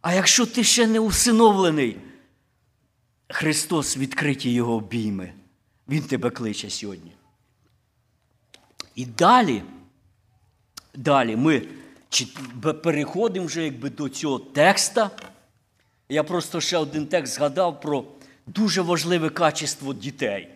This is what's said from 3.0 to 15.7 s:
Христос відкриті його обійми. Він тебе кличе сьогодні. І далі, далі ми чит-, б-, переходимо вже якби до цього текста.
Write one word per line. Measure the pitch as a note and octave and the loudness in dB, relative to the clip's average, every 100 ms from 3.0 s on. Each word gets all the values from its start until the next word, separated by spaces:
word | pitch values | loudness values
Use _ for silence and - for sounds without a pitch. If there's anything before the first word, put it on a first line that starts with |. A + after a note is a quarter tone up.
| _ _ _ | _ _ _
Христос | - D#3 D3+ - E3 C3 C3+ | -2 0 0 0 -2 -2 -4
відкриті | C3+ - D3 C#3 B2 | -4 -2 -2 -2 0
його | A#2+ A#2+ | 0 0
обійми. | A#2 G#2 A#2 G#2+ G2 F2+ - _ _ _ _ - | -2 -4 -4 -4 -6 -10 -16 _ _ _ _ -6
Він | D3+ | -6
тебе | A#2 C3 A#2+ | -2 -2 -2
кличе | - A2+ G2+ G2+ | -4 -6 -6 -8
сьогодні. | - G#2 F2+ E2 - _ _ _ _ _ _ _ _ _ _ _ _ _ - _ _ - | -10 -10 -12 -18 -20 _ _ _ _ _ _ _ _ _ _ _ _ _ -20 _ _ -18
І | - B2 | -12 -10
далі, | A2 E3+ B3 G#3 A2 F2+ - - _ _ _ _ _ _ _ _ - _ | 2 6 6 4 0 -4 -20 -20 _ _ _ _ _ _ _ _ -20 _
далі | C#3 C3 C3+ A#2+ A2 | -8 2 2 4 2
ми | D3+ C#3 - - - - _ | 2 2 0 -16 -20 -20 _
чит-, | - A#2+ - C3 | -4 -4 -12 -14
б-, | A#2+ D#3 | -6 -4
переходимо | D#3 E3+ D#3+ G3 F3+ A3+ F#3+ E3+ | -2 0 0 -2 0 0 0 -4
вже | D#3+ | -4
якби | D#3+ B2+ C3+ | -6 -6 -10
до | A#2 C#3+ | -6 -8
цього | - D#3 C3 | -4 -4 -4
текста. | - C#3+ E3 G3 - - G#3 - - - _ _ _ | -4 4 4 6 0 0 -2 -4 -20 -20 _ _ _